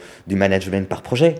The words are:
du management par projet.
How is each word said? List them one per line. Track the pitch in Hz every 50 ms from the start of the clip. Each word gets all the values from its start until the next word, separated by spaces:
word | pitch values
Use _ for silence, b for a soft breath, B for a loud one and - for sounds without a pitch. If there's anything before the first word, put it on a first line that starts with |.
| B B B B B
du | B 98
management | 98 98 98 95 95 92 95 92 98 95 95
par | 90 - -
projet. | - 127 123 160 170 156 -